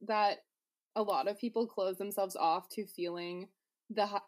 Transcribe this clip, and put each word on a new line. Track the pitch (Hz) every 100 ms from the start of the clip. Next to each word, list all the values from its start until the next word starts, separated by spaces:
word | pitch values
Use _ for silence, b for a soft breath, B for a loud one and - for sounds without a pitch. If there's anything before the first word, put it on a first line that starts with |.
| 208
that | 214 208 - _ _ _ _ _ 220
a |
lot | 208 180 196
of | 208
people | 240 226 226
close | - 190 185
themselves | 202 202 196 180
off | 165 175 -
to | - 202
feeling | - 175 175 175 180 196 _ _ _ -
the | 214 208
hi-, | 202